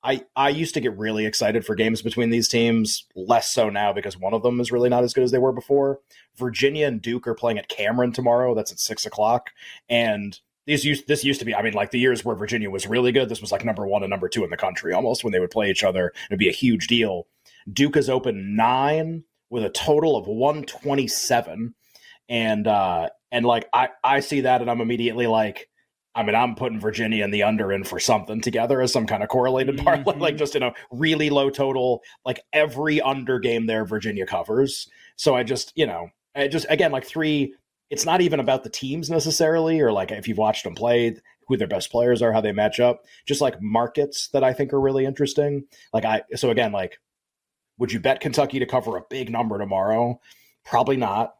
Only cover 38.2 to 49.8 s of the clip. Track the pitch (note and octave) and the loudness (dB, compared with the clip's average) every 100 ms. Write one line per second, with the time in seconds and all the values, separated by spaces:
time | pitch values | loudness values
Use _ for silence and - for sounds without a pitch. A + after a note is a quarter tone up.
38.2 | E3+ D3 B2 - - - C3 D3+ D3+ E3 | 4 2 2 0 -2 -10 -8 -6 -2 0
39.2 | D#3 D3 D#3 E3 D#3+ E3 C3 G2+ F#2 G#2 | 0 2 2 2 2 4 4 2 -2 -6
40.2 | G#2 G#2 A2 G#2+ G2 E2 A#2 A#2+ A#2 A2 | -4 0 2 0 -4 -4 2 4 2 -2
41.2 | _ _ _ B2+ G2 F#2+ - A#2 A#2+ A#2+ | _ _ _ -2 -2 -4 -2 0 2 4
42.2 | A#2 A2 G#2+ G2+ G#2+ G#2+ B2 A#2+ _ - | 4 2 0 0 0 4 2 2 _ -18
43.2 | - C#3+ C3+ A#2+ G#2 A2+ A#2+ - C#3+ - | -6 0 0 -2 -2 0 0 0 -2 -4
44.2 | - C#3 C3 C3 C#3 C#3 C3+ C3+ C3+ C3+ | -2 2 2 2 0 2 2 2 -2 0
45.2 | C#3 D3 C#3+ C#3+ C#3 - _ - A#2 A2 | -2 0 0 -2 -8 -20 _ -2 0 0
46.2 | - A#2 B2+ A2+ A2+ G2+ F#2 - _ _ | -2 -2 2 2 2 0 -6 -10 _ _
47.2 | _ _ _ _ _ _ A2+ A2 C3 C3 | _ _ _ _ _ _ -4 0 0 0
48.2 | D3+ B2+ C#3 C3+ B2 C3 A#2 F#2 - C3+ | 0 0 0 2 0 0 -2 -8 -8 -8
49.2 | A#2 A#2 A2+ G2+ G2+ F#2+ | -4 -2 -2 -2 -2 0